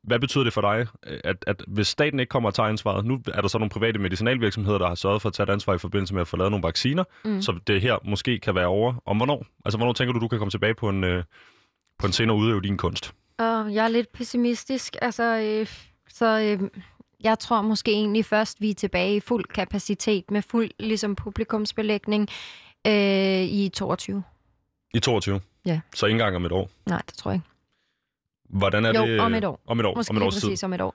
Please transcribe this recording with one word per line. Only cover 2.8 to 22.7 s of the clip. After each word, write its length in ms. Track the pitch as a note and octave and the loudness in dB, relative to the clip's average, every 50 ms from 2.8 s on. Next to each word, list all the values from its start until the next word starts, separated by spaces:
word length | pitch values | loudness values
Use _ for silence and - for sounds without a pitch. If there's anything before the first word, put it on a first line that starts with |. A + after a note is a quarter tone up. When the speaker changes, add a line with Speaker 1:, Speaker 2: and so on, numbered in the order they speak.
| - G#2+ F#2+ G2 G#2 | -2 -2 0 0 0
Speaker 1:
nu 180 | A#2 C3 C3 A#2 - - | -2 -2 -2 -4 -4 -2
er 60 | - | 0
der 80 | G2 G2+ | 0 0
så 100 | - A2 | 0 0
nogle 120 | A2 G2+ | -2 -2
private 280 | - G#2+ A2 A2+ G#2+ G#2 | -2 0 0 0 0 0
medicinalvirksomheder, 800 | G2 F#2 F#2 F2 A2 A#2 C3 B2 A2+ G#2 - A2+ G2+ G2+ G#2 G2 | -2 -2 -2 0 0 0 2 2 0 0 0 0 0 2 2 2
der 100 | F2+ F2 | 2 0
har 60 | F2 | 0
sørget 280 | - - G2 G2+ G#2+ | 0 2 2 2 2
for 60 | - G#2+ | 0 -2
at 40 | |
tage 120 | - - G2+ | -2 0 0
et 60 | F#2+ | 0
ansvar 240 | G2+ G#2 - - F#2+ | 0 0 0 0 0
i 40 | F2 | 0
forbindelse 360 | - F2 G#2 G2+ F#2+ F2+ G2 | -2 -2 0 0 0 0 -2
med 60 | F#2 | -2
at 80 | F2 - | -2 -2
få 80 | - | 0
lavet 140 | F2 F#2 G2+ | 0 0 2
nogle 120 | G#2+ G2+ | 2 0
vacciner, 420 | E2 E2 E2 - - B2+ C#3+ F3+ F#3 _ _ - - | 0 -2 -2 0 -2 0 0 0 -2 _ _ -10 -6
Speaker 2:
Mm. 180 | A3 G#3 F#3+ | -4 -4 -2
Speaker 1:
så 160 | G3 - F2+ F2 - | -2 -4 -4 -4 0
det 140 | - G#2 G2 | 0 0 2
her 160 | G2+ B2 A2+ - - | 2 2 0 0 0
måske 340 | G2+ G#2 - - B2+ A#2+ G2 | -4 -4 -2 -2 -2 -2 -2
kan 160 | - - F#2 | -2 0 0
være 120 | F#2 F2+ | 2 2
over. 280 | F2 F#2 G#2 A2+ B2 B2 A#2+ _ | 2 2 2 2 0 -2 -4 _
Om 100 | - G2+ | -2 0
hvornår? 300 | G#2+ A#2 C#3 D3 - - _ _ _ _ | 0 2 0 0 -2 -6 _ _ _ _
Altså, 140 | - G2+ G#2+ | -2 0 2
hvornår 140 | A#2 B2 | 2 0
tænker 200 | A#2 - B2+ B2 | 2 2 0 0
du, 80 | B2 A2+ | 2 0
du 80 | A2+ A2+ | 0 0
kan 100 | B2 G#2+ | 0 -2
komme 120 | G#2+ G2 | -2 -2
tilbage 240 | F#2 G2 - G#2+ A2+ | -2 0 0 0 0
på 140 | - A#2 G#2 | 0 0 0
en, 160 | G2 F#2+ F#2 | 0 2 2
øh, 200 | F2+ F2+ F2+ E2+ _ _ - - - _ _ _ _ _ _ _ _ _ - | 2 0 0 -2 _ _ -20 -20 -20 _ _ _ _ _ _ _ _ _ -4
på 80 | - | -2
en 60 | G2 | -2
scene 200 | F2 - A2+ A2+ | 0 2 2 2
og 40 | A2 G#2 | 4 4
udøve 220 | G#2+ A2+ A2+ G2 | 4 2 2 0
din 140 | F2+ G2 G2+ | 0 -2 -2
kunst? 380 | F2 - E2+ E2+ - - - - _ _ _ _ - | 0 -2 -2 -4 -4 -10 -12 -18 _ _ _ _ -2
Speaker 2:
Åh, 360 | A3+ A3+ A3+ A3 G#3+ G#3+ G3+ | 0 0 0 0 -2 -2 0
jeg 100 | G#3+ A3 | 0 0
er 40 | A3+ | 2
lidt 240 | A3+ A#3+ A3+ - | 2 0 -2 -2
pessimistisk. 840 | - - B3 - - A#3+ A#3+ A#3+ A#3+ A3 - - C4+ B3 - - - - | -8 -12 -10 -4 0 0 2 2 0 -2 -4 -6 -6 -6 -6 -10 -6 -4
Altså, 200 | - B3 G#3+ - A#3 A#3 A3+ A3+ | -4 -4 -2 0 0 0 0 0
øh, 280 | A3 G#3+ G#3+ G#3+ A3 - - - - - _ _ _ _ | -2 -2 -2 -2 -4 -4 -8 -20 -20 -20 _ _ _ _
så, 320 | - - A#3+ A3+ A3 A3 | -2 0 2 4 4 4
øh, 280 | A3 G#3+ G#3 F#3 G3 G3 - G3 F3+ - _ _ - _ _ _ - | 2 2 2 0 -2 -4 -6 -14 -20 -20 _ _ -20 _ _ _ 0
jeg 140 | A3 A3 - | 0 2 2
tror 240 | - - A#3+ A3 | 0 0 0 2
måske 280 | G3+ A3 A3 G3+ - A#3 | 2 2 0 0 2 0
egentlig 320 | G#3 G#3 G#3+ G#3 G3+ A3 G#3+ | 2 2 2 2 2 0 2
først, 360 | - G#3+ G#3+ A3 - - _ | 2 2 2 2 0 -4 _
vi 100 | G#3 G#3+ | -2 -2
er 40 | G3+ | -2
tilbage 420 | - - F#3+ - F3+ F3+ G3 G#3 | -2 -4 -2 0 0 2 2 0
i 40 | G#3 | 0
fuld 240 | - - B3 A3+ F3+ | 0 0 -2 -2 -2
kapacitet 840 | - - - F#3+ - - G3+ - - G#3 - - A3 G#3+ F#3+ - - | -4 -4 -4 -4 -2 -4 -6 -2 -4 -4 -2 0 0 0 0 0 -2
med 120 | G3+ G#3 | -4 -4
fuld, 280 | G3+ _ - A#3 A3+ F#3 - - | -2 _ 0 0 0 -2 -4 -8
ligesom, 360 | G3+ A3 A3 G3+ A3 G#3 G3 | -2 -2 -2 0 0 -2 -4
publikumsbelægning, 1120 | - - G#3+ - - A3 - A#3 G#3+ G#3+ G#3 - - G#3+ G#3+ G#3+ G3+ - - G#3 G#3+ G#3 - - - - - - - - - | -4 -6 -8 -6 -6 -4 -2 -2 -2 -2 -4 -4 -4 -2 0 -2 -2 0 0 0 0 0 -2 -4 -16 -16 -18 -20 -20 -20 -20